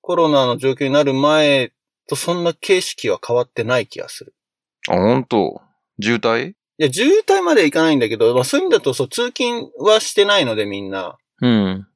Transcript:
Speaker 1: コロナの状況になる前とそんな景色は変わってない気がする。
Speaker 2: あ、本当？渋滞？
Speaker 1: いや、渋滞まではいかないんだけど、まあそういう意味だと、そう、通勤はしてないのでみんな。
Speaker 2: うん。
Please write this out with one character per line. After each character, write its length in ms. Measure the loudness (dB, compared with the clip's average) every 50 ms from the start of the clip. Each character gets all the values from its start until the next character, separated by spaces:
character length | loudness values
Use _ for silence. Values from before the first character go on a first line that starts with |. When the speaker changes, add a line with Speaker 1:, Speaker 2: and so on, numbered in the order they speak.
Speaker 1:
コ 160 | _ -4 0
ロ 140 | 0 2 2
ナ 160 | 4 2 2
の 100 | 2 -2
状 140 | -2 -2 -2
況 160 | -2 -2 -2
に 40 | 0
な 140 | 2 2 2
る 80 | 2 0
前 600 | 0 2 2 2 4 4 4 2 2 0 -2 _ _ _ _ _ _ _ _
と 80 | -6
そ 180 | -6 -4 -4 -4
ん 80 | -2 -2
な 120 | -4 -4
景 260 | _ -2 0 0 0
色 300 | 0 -4 -10 -8 -4 -4
は 100 | -4 -4 -4
変 120 | -2 -2
わ 80 | -2 -2
っ 40 | _
て 140 | _ -8 -4
な 160 | -2 -2 -2
い 80 | -2
気 140 | -4 -10 -16
が 80 | -14 -14
す 160 | -14 -18 -18
る。 100 | -20 _ _ _ _ _ _ _ _ _ _ _ -4
Speaker 2:
あ、 80 | -2
本 280 | 0 2 2 2 0 -2
当？ 360 | _ 0 0 0 0 -4 -8 _ _ _ _ _ _ _ _ -2
渋 140 | -2 -2
滞？ 320 | 0 0 0 -2 -2 -4 -6
Speaker 1:
い 60 | -12 _ _ _ _ _
や、 140 | -2 -2 0
渋 300 | 0 2 2 2 2 4
滞 180 | 2 0 0 2
ま 120 | 2 2
で 60 | 4
は 60 | 2 2
い 20 |
か 120 | 2 2 2
な 100 | 2 2
い 40 |
ん 40 | 2
だ 80 | 0 0
け 80 | 0
ど、 180 | 2 2 2 2
ま 60 | 2
あ 40 | 0
そ 120 | 0 0
う 40 | 0
い 40 | 0
う 20 |
意 20 | 2
味 80 | 0 2
だ 20 |
と、 140 | 2 0 -2
そ 100 | -2 -4
う、 40 | -4
通 220 | -2 -4 -4 -4
勤 400 | -4 -4 -4 -4 -4 -6 -10 -12 _ -2
は 220 | 2 4 4 4
し 140 | 2 0 2
て 100 | 2 2
な 160 | 4 4 0
い 40 | 0
の 120 | 0 -2
で 100 | -4 -4
み 140 | -4 -6 -10
ん 100 | -10 -8
な。 280 | -8 -8 -8 -10 -14 _ _ _ _ _
Speaker 2:
う 60 | 0
ん。 400 | 2 2 2 2 0 -4 -6 -10 _ _